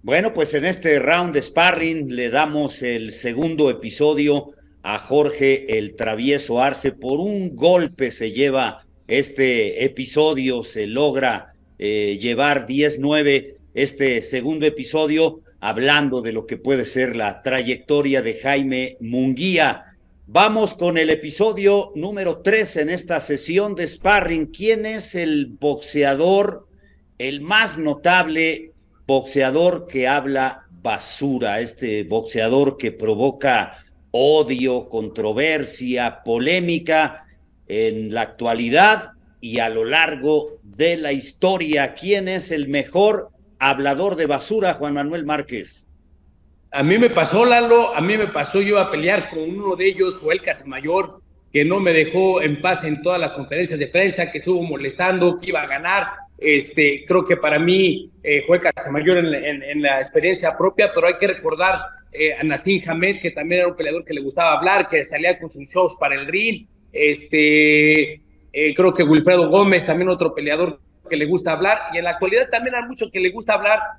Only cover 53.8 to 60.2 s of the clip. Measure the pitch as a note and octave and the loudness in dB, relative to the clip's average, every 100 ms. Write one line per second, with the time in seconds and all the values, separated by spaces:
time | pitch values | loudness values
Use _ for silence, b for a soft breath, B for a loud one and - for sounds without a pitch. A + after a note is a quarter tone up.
53.8 | D3 F3 F#3+ F3 E3+ D3+ F3 F3+ E3 C#3 | -2 2 2 0 -4 -4 -2 0 -2 -6
54.8 | C#3 - F#3 F#3 F3 F3 - E3 D3 - | -6 -2 0 4 2 2 -4 -4 -2 -4
55.8 | E3+ G3 F#3+ - - - D3+ C#3+ C#3 - | 0 -2 -2 -10 -20 -4 2 2 0 0
56.8 | D3 C#3+ - F3+ - E3+ D3+ D3+ E3+ F#3+ | 2 0 0 0 2 0 2 2 2 4
57.8 | F#3 - - _ D3 C#3+ C#3+ F3 E3+ - | 2 0 -8 _ -2 0 2 2 2 -2
58.8 | C#3+ C#3+ D3+ F3+ E3 C#3+ D3 C#3+ C#3 D3+ | -4 0 2 2 2 -2 -4 -6 -6 -2
59.8 | D3 C3+ C3 D#3 | 0 0 2 2